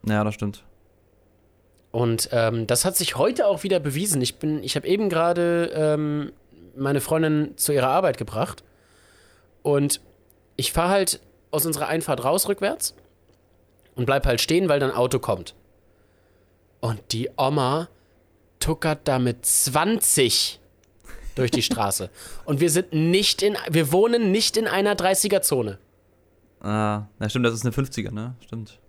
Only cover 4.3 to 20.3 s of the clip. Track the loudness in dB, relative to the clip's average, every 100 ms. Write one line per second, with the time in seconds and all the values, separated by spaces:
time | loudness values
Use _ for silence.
4.3 | -2 -4 -4 -4 -4 0 0 2 2 2
5.3 | 2 2 2 0 0 0 2 0 -4 -6
6.3 | -12 _ -20 -20 -4 0 0 0 2 2
7.3 | 2 0 -2 0 2 4 2 2 -2 -6
8.3 | -4 -4 -6 _ _ _ _ _ _ _
9.3 | _ _ _ 0 0 0 -2 _ _ _
10.3 | _ _ -6 -4 0 2 2 0 -4 -10
11.3 | _ _ -4 -2 -2 -2 -2 -2 -2 0
12.3 | 0 0 -2 -2 -4 -8 -10 _ _ _
13.3 | _ _ _ _ _ _ -6 0 0 2
14.3 | 0 2 2 2 2 2 2 0 0 -2
15.3 | -4 -6 -20 _ _ _ _ _ _ _
16.3 | _ _ _ _ _ -6 -6 -6 -4 -4
17.3 | -2 0 2 0 -2 -6 _ _ _ _
18.3 | _ _ _ -4 -2 -2 -2 0 0 0
19.3 | -2 -2 0 2 0 2 0 2 2 2